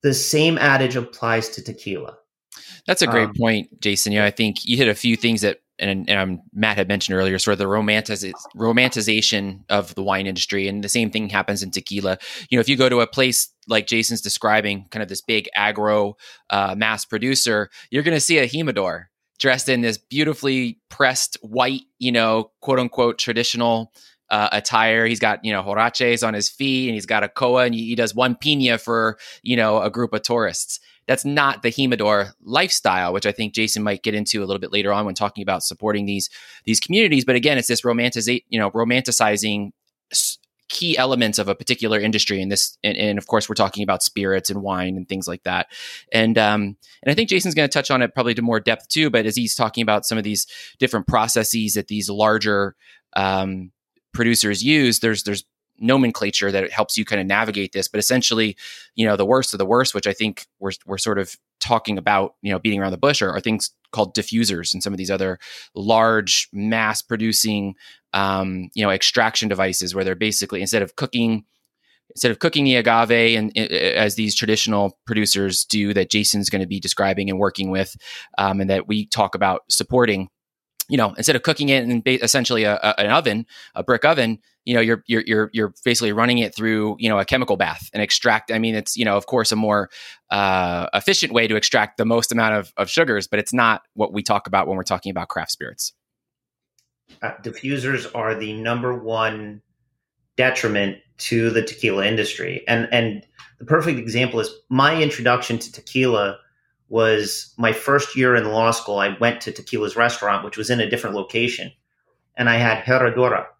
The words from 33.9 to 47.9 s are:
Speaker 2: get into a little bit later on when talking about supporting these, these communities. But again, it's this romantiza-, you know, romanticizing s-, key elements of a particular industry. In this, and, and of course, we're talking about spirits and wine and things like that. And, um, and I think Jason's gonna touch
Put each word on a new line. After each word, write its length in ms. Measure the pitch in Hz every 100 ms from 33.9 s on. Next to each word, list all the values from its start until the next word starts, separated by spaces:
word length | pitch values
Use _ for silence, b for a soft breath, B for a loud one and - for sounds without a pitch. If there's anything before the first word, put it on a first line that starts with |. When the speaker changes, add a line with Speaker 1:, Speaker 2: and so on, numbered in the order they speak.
| 101
Speaker 2:
get 120 | 113
into 240 | 107 104 107
a 40 | 98
little 140 | 98
bit 120 | 92
later 180 | 104 101
on 140 | 101
when 100 | 104
talking 280 | 92 104 -
about 220 | 98 90
supporting 420 | - - 107 104 101
these, 240 | 101 - B B B
these 160 | - 110
communities. 460 | - 185 214 147 120
But 100 | 123
again, 220 | 131 139
it's 100 | -
this 140 | 117
romantiza-, 600 | 123 117 120 120 110 123 _
you 100 | 113
know, 120 | 101
romanticizing 1000 | 110 117 123 127 117 110 104 107 104 101 - _ _ _
s-, 260 | - - - _ _ _
key 260 | - 175 143
elements 420 | 131 127 113 104
of 100 | 101
a 60 |
particular 460 | 98 - 123 113 107
industry. 400 | 107 107 - 98
In 80 | 95
this, 300 | 101 - -
and, 140 | 104 -
and 220 | 107 104
of 80 | -
course, 240 | 113 -
we're 40 |
talking 280 | 110 98 101
about 200 | 104 92
spirits 460 | - - 98 95 -
and 140 | 101
wine 340 | 98 92 92 95
and 100 | 90
things 220 | 95 90
like 140 | 87
that. 240 | - 92 - B B B B
And, 280 | 113 113 113
um, 400 | 107 107 101 101 b b
and 80 | -
I 40 |
think 140 | 156 226
Jason's 260 | 185 185
gonna 140 | 156 143
touch 220 | 151 139